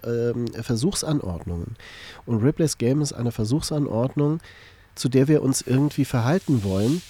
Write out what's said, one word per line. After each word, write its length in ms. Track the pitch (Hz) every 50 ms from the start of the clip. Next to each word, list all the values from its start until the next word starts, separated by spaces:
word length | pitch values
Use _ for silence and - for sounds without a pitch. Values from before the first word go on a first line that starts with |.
| -
ähm, 440 | 117 117 117 117 120 117 120 120 - - 110
Versuchsanordnungen. 1160 | 120 - 120 110 139 202 - - - 156 151 143 - 95 85 - - 87 85 85 - - 113 - - - - - - - - - -
Und 160 | - 117 107
Ripley's 360 | 110 143 - - 165 147 - -
Game 220 | 113 120 139 151
ist 120 | 147 139
eine 200 | - - 120 117
Versuchsanordnung, 1080 | - - 110 107 135 160 - - 156 147 139 - 104 113 120 135 - 151 143 147 156 170 - - - - - - - - - _ -
zu 140 | - - 143
der 180 | 131 131 139 151
wir 140 | 151 143
uns 200 | - 131 131 -
irgendwie 420 | - 127 123 135 147 147 - 147 135
verhalten 600 | - - 120 113 127 170 190 - - 139 113 101
wollen, 360 | 98 92 98 107 123 160 180 -